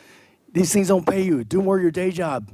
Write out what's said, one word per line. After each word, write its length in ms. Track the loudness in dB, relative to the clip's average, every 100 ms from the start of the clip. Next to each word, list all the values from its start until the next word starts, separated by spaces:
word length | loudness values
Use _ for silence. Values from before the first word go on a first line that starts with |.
| -20 -20 _ _ _
These 200 | 0 2
things 160 | 2 2
don't 180 | 2 0
pay 160 | 0
you. 220 | 0 0
Do 180 | 0 -2
more 160 | 2 2
of 40 |
your 100 | 0
day 200 | 0 -4
job. 380 | -4 -4 -4 -8